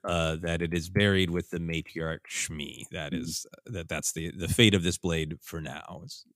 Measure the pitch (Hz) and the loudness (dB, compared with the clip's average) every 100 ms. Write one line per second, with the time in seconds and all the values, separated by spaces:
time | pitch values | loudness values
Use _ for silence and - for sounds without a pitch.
0 | 98 85 80 80 85 85 85 85 80 101 | 0 2 2 0 0 0 0 -2 0 2
1 | 101 95 90 85 - 85 82 82 76 80 | 4 6 4 0 -2 -4 -4 -4 -4 -6
2 | 80 82 - - - 78 73 78 - - | -6 -6 -8 -6 -4 -6 -8 -10 -12 -8
3 | 73 85 85 76 - - - 98 82 78 | -6 -6 -4 -8 -10 -16 -10 -8 -6 -6
4 | - - 82 87 98 - 113 98 85 82 | -4 -4 -6 -4 0 8 8 8 4 0
5 | 90 82 78 82 - 82 78 73 - 82 | 0 0 -2 -6 -10 -8 -8 -10 -12 -14
6 | 127 - - | -14 -16 -20